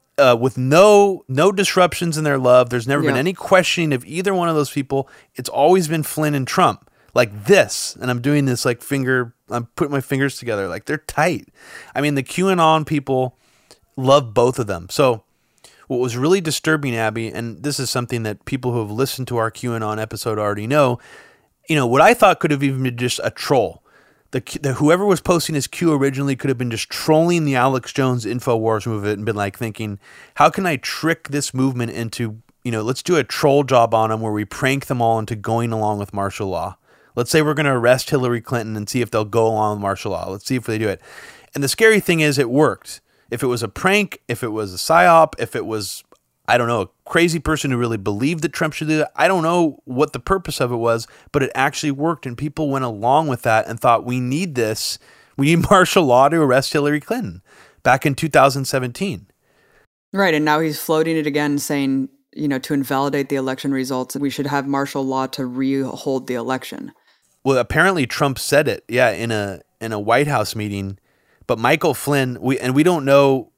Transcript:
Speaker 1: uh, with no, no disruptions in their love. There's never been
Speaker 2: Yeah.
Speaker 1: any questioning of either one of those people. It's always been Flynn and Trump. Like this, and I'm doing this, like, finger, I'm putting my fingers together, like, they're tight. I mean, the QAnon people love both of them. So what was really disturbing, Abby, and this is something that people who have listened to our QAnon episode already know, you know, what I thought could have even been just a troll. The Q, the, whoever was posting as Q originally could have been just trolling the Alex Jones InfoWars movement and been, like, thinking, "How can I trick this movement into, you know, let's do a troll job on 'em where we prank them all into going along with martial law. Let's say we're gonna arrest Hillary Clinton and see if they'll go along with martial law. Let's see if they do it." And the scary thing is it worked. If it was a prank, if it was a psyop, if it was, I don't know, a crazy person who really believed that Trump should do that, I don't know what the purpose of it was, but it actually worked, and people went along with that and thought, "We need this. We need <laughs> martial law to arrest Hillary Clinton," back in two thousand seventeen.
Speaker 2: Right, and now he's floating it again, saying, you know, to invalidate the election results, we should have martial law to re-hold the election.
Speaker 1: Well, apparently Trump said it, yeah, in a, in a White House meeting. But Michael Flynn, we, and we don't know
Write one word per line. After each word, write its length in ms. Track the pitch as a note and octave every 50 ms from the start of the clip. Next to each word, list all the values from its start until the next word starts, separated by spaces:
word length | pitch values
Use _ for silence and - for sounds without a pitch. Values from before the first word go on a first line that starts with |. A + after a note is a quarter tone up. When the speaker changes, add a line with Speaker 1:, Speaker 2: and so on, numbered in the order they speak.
| _ _ _
Speaker 1:
uh, 180 | - C#3+ B2+ B2
with 200 | A#2 B2 C3 -
no, 680 | C3 B2+ C3 D3 E3+ G3 G#3+ G#3 G3+ G3+ G3+ F#3+ - - -
no 240 | C3 C#3 E3 G3 G3+
disruptions 640 | F#3+ G3 - - F#3 F3+ E3+ - - F3 E3+ D#3
in 80 | D#3 D#3
their 120 | D3 C#3+
love. 320 | C3+ B2+ B2 B2 B2+ B2+ A#2+
There's 180 | B2 B2 A2
never 140 | B2+ C#3 C#3+
been 140 | D3+ D3 C#3
Speaker 2:
Yeah. 40 | C#3
Speaker 1:
any 140 | C#3+ F#3 F#3+
questioning 600 | - - - G3 F#3 F3 - - F3+ E3 D3+ C#3
of 100 | B2 -
either 280 | - - F3+ F#3 G3+ F#3+
one 160 | F3+ F3 E3+
of 60 | D#3+
those 160 | D3+ C#3+ -
people. 360 | - D3 C3+ - C#3 C#3 C3 - - - _ _ _
It's 120 | - B2 -
always 380 | - A2 C#3+ D#3+ F#3 F#3+ E3+
been 160 | D3 E3 D#3+ D3+
Flynn 320 | - - D#3 D#3 D3+ D3
and 100 | C#3 C3
Trump. 420 | - - F#3+ F3+ C3+ G2+ - _ _ _ _ _ _ -
Like 300 | B2 B2 G#2 G2+ G#2 G2+
this, 500 | D3+ G3+ F#3 C3 G2+ - - - - - -
and 120 | - B2+
I'm 100 | B2 A#2+
doing 220 | A#2 C#3+ D3 D3 C#3
this, 200 | C3+ B2 - -
like, 160 | C3 A#2+ - -
finger, 500 | - D3 C#3 C3 B2+ C3 B2+ B2 A#2+ - _ _ -
I'm 160 | G#2+ A#2+ A#2 - _
putting 140 | - E3+ C#3+ C#3+
my 80 | C#3
fingers 360 | C3 - C#3+ C3 C#3 C#3 -
together, 300 | - B2 A#2+ A2 G2+ G2
like, 180 | F2+ E2 - -
they're 120 | - D3 D3
tight. 480 | - - - - D#3 F3+ D#3 - - - _ _ - - - - - - -
I 60 | C3
mean, 120 | C#3+ D3 C#3+
the 60 | C#3 B2+
QAnon 600 | - - - F#3 F#3+ F#3+ F3 E3 D#3+ D#3+ D#3 D3+
people 520 | - D#3 D3 C3+ - C3+ C3 C3 B2+ - _ _ _ _ _ _ _ - _ _ _ _
love 360 | - C3 C3 C3+ D3 C3+ A2+ G2+
both 260 | B2+ A#2+ B2+ C3 -
of 80 | A#2
them. 200 | G2+ F#2+ E2+ E2+ F2+
So 320 | - - C#3+ B2+ A#2 F2+ - _ _ _ _ _ _ _ - - _ _ _
what 120 | - C3 B2
was 160 | B2+ B2 A2+
really 240 | B2 C3 D#3+ F#3 G3+
disturbing, 560 | E3 D#3 C#3 - - D#3+ D#3+ D3+ C#3+ C3+ A#2+
Abby, 340 | A2+ A2+ A2 G#2+ A2+ A2+ G#2+
and 340 | - F#2+ A#2 A#2 G#2+ D#2 B2
this 160 | D3 C3+ -
is 100 | C3 A2+
something 320 | - C3 A#2+ A#2 B2 A#2 A2+
that 220 | G#2+ G#2 - _
people 280 | - C3+ C3 B2 B2+ A#2+
who 60 | A#2+
have 100 | A2 G#2
listened 360 | G#2 A2+ C3+ - - - B2+ -
to 80 | B2
our 120 | A#2 A2 A2+
QAnon 500 | - - - B2 A#2 A2+ A2 G#2+ G#2+ G#2+
episode 380 | A2 A2 - G#2+ - A#2+ G#2+
already 300 | G#2+ G#2 G#2 G#2 G2+ G#2
know, 320 | A#2 C#3 D3+ C#3+ B2+ B2 - - - - - - - _ _ _ _ _ _ _
you 80 | - D#3
know, 120 | D3+ C3
what 120 | A#2 A#2+ C#3
I 120 | D#3+ G#3 A#3+
thought 260 | - B3+ F#3+ E3+ -
could 120 | - D#3+
have 100 | D3 C#3
even 220 | C#3+ C#3 C3+ C3 C3
been 120 | B2+ A#2+
just 220 | A#2 B2 B2 - - -
a 80 | A2
troll. 520 | - - - - D3 B2+ G#2+ E2 E2+ - _ _ _ _ _ _ _ _ _ _
The 120 | - B2+
Q, 200 | - - - -
the, 120 | - C#3 B2
whoever 300 | - D3 D3+ E3+ F#3 G3+
was 160 | G#3 F#3 -
posting 360 | - - F3+ E3 - - D#3
as 100 | C#3+ B2+
Q 260 | - - - F3+ E3 D3+
originally 420 | C#3 C#3 C#3 C3 C3+ C#3+ C#3 C3+
could 140 | - - C#3
have 100 | C3 A#2
been 100 | B2+ A#2+
just 200 | A2+ G#2+ - -
trolling 520 | - - - - D#3 D#3 E3 F3 F3 E3+ D#3
the 100 | C#3+ C3+
Alex 360 | B2 B2 C3+ C3 B2+ - -
Jones 320 | - - C3+ B2+ B2+ B2 G#2+
InfoWars 600 | G2 A#2 B2+ - C3+ A#2+ A2+ A2 A2+ A2 G#2+ F#2
movement 320 | A#2+ A2 G#2 G2+ G#2 G#2+
and 80 | G2 G#2+
been, 100 | A#2 G#2+
like, 220 | G#2 G2+ G2+ F#2+
thinking, 400 | - A#2+ A2+ G#2 - A2 G#2 G2+ - _ - - - - - _
"How 160 | - D3 E3
can 160 | - - F#3+
I 80 | F3 D3
trick 540 | B2 - - - - - D#3+ E3 - - -
this 260 | C#3 D3 C3+ - -
movement 360 | B2+ C3 C3+ B2+ B2 A#2+ A#2
into, 460 | D2+ G2 A#2 A2+ - - A#2+ A2 G#2+ A2 - _ _ _ -
you 80 | B2
know, 120 | A2+ A2 G#2+
let's 180 | A2+ C3 -
do 140 | - - F3
a 80 | D#3 A#2
troll 400 | - - - - C#3+ C#3 D3 C#3+
job 320 | B2+ C#3 A#2+ A#2 A2 A2+
on 160 | A2 A2 A2
'em 100 | A2 A2
where 100 | A2+ A2
we 140 | G#2+ G#2+ G#2+
prank 400 | - - - - C3 C#3 C#3 -
them 160 | - C#3 A#2+
all 160 | A#2 A2+ A2+
into 180 | A2+ G#2+ - A#2+
going 360 | G#2 G2+ A2+ A2+ A#2 A#2 A#2 A2+
along 240 | A2 G#2+ G#2+ G#2+
with 160 | G2+ G2+ - -
martial 360 | G2+ G2 G2 - - G#2+ F#2+
law. 280 | F2+ E2 E2 F#2+ - - _ _ _ _ _ _ _
Let's 160 | A#2+ A#2+ -
say 100 | - D#3+
we're 140 | D3+ D3+ D3+
gonna 220 | C#3+ D3+ C#3+ C3+
arrest 340 | B2 A#2 A#2+ B2+ B2+ - -
Hillary 280 | D#3+ C#3 B2+ B2 A#2+ A#2
Clinton 380 | - - A#2 A#2 G#2+ A2 A2
and 100 | G#2+ G#2
see 140 | - - B2+
if 80 | A#2 -
they'll 140 | - A2 G#2+
go 200 | G#2 G#2+ A2+ A2+
along 300 | A2+ A2+ G#2+ G#2+ G#2+ G#2
with 40 | G2+
martial 300 | G2+ G2 G2 - - G#2+
law. 180 | F#2 E2+ F2 F#2
Let's 160 | F#2+ G#2+ -
see 100 | - C3
if 80 | B2 G#2+
they 120 | - A2
do 100 | A2 A2
it." 140 | G#2 F#2 - - - - - - - - - - _ -
And 80 | C#3 C#3
the 40 |
scary 320 | C3 - - A3+ A3 A3 G3+
thing 200 | - - E3+ D#3+
is 180 | D#3 D3 C3+
it 140 | C#3 C3+ A#2
worked. 500 | B2 C#3+ D#3 B2 F#2+ - - - - - _ _ _ _ _ _
If 100 | A#2 A#2+ -
it 40 |
was 140 | B2+ B2 A2+ A2+
a 40 |
prank, 540 | G#2 - - - F#3 G3 G#3 G3+ - - - _
if 160 | - A#2+ - -
it 60 | A2+ G#2+
was 200 | A2 G#2+ G2 F#2
a 40 |
psyop, 560 | F2+ - - D#3+ E3+ F3+ F3+ E3 E3 D#3+ - -
if 180 | - A#2 - -
it 100 | B2 F2+
was, 380 | G#2+ A2 G#2+ G#2 F#2+ - - - _ - _ _ _ _ _ _
I 100 | - A#2
don't 100 | B2 A#2+
know, 140 | A#2 A#2+ A2+
a 80 | F#2 - _ _ _
crazy 320 | - - E3+ E3+ F3 D#3+ E3+
person 320 | - - D#3 C#3+ - C#3+
who 60 | B2+
really 200 | A#2+ A#2+ A#2 A#2
believed 440 | G#2 F#2+ A2 G2+ G#2 B2+ D3+ E3+ D#3 D3
that 100 | E3+ -
Trump 200 | - E3+ D3+ -
should 140 | - D#3+
do 100 | D3+ D#3 D#3
that, 120 | D3 - -
I 120 | - D3+
don't 160 | F3 F#3+ F3+ D#3
know 360 | D#3+ F3 F3+ E3+ D3+ C3 - _
what 280 | - B2 B2+ D3+ - -
the 60 | B2+
purpose 420 | - - F#3+ F#3+ F3 - - -
of 100 | C#3 A#2+
it 60 | B2
was, 300 | A#2 A2+ A#2 A#2 A#2 A2+ - - - _ -
but 120 | - D3 C3+
it 80 | A#2+ -
actually 380 | B2 C3 D3 C#3 - - D3+
worked, 340 | C#3 C3+ D3 E3 E3 - -
and 120 | C3 A#2+
people 320 | - C#3+ D3+ - - D#3 C#3+
went 160 | C3+ C3+ C3
along 420 | A#2+ A2 G2+ G#2 A#2+ C3+ D#3 D#3+
with 140 | D3 B2+ -
that 260 | - B2 A2 A2 -
and 120 | - A2+ A#2+
thought, 260 | - B2+ A#2 A2 -
"We 140 | A#2+ B2 B2+
need 340 | B2 B2 C3+ D#3 G3 F3+ C#3
this. 420 | A#2+ A2+ A2 A2 - - - - - _ _ _ _ _ _ _
We 120 | - C#3
need 180 | D3+ E3+ E3+ F3
<laughs> 40 | -
martial 360 | G#3 F#3 F3+ - - G3 E3
law 240 | C3 A#2+ B2+ C3+ C#3+
to 80 | E3
arrest 340 | E3 D3+ C3 B2 C3+ C3+ -
Hillary 300 | - D3+ C#3+ D3 D3+ D3+
Clinton," 400 | - - A3 B3+ G3+ G#2 E2 F#2 - _ _ - - _ _ _ -
back 220 | A#2+ B2+ C3 -
in 100 | D3+ C3+
two 140 | - E3 D3+
thousand 360 | - C#3+ C3+ C#3 C3 C#3 C3+
seventeen. 600 | - - C3+ B2+ B2 A#2 - F#3+ G3+ B2+ F2 - _ _ _ _ _ _ _ _ _ _ _ _ _ _ _ _ _ -
Speaker 2:
Right, 200 | G3 G3 F3+ D#3
and 120 | D3+ D3+
now 140 | D3+ D3+ D#3
he's 200 | E3 D#3 D3 -
floating 380 | - - D#3+ D#3 D#3+ E3 E3
it 100 | D#3+ D3
again, 320 | D3+ C#3+ D3 D3 D3 C#3+ C#3+
saying, 500 | - - D3+ C#3+ C#3 C3+ C3+ C3+ C3 - _ _ _ _ _
you 140 | - D3+
know, 120 | C#3+ C3+ C3
to 140 | - - D3+
invalidate 560 | C#3+ C3+ - C#3 C3+ C#3 C#3+ C3+ C#3+ C#3 -
the 60 | C#3+
election 360 | C3+ C3 C3 C3 C3 - C#3+
results, 440 | C#3 C3 C3 B2+ C3+ B2+ B2+ - -
we 140 | C#3+ C#3+ C#3
should 180 | C3 - C3+
have 180 | C3+ C#3+ C#3+ C3+
martial 380 | C#3 C#3 C#3 C#3 C#3 - C#3+ C3+
law 220 | C3 C3 C3 C3+
to 180 | C3 - - C3
re-hold 800 | B2 B2 C3 C3+ C3+ C3+ C3+ C3+ B2+ - - - D3 C3 C3 B2+
the 60 | - B2
election. 560 | A#2+ A#2 B2 C3 C3 - - - - - - - _ _ _ _ _ _ _ _ _ -
Speaker 1:
Well, 140 | C#3 C3+
apparently 480 | B2+ A#2+ - - D#3 E3+ F#3+ F#3 E3 C3
Trump 320 | - - - D3+ C#3 B2+ -
said 280 | - - D3 C#3+ D3+
it, 160 | C3+ G2 - -
yeah, 240 | - A2+ B2 B2+ A2+
in 200 | G2 D#2 A#2 A#2
a, 300 | A2+ G#2+ G2+ G2+ F#2 D#2 - _ _ _
in 120 | A2+ A2+ A2+
a 60 | G#2
White 280 | G#2 G#2 A#2 C3 D3
House 280 | D3 C#3+ A#2 G#2+ - -
meeting. 420 | A2 G#2 G#2 G2+ G2+ G2 F#2+ F#2+ - _ _ _ _ _ _ _ _ _
But 100 | - A#2+
Michael 360 | A2 A2+ B2 D#3+ D#3+ - D#3+ B2+
Flynn, 440 | - - C#3+ C#3+ C#3 C3 B2+ B2 -
we, 180 | F2 B2+ C3+ -
and 160 | - B2+ C3
we 80 | C#3+ D#3
don't 220 | F3+ F3+ D#3+ C3+
know 460 | C3+ C#3 C#3 C#3+ C#3 C3+ C3 G#2+ - _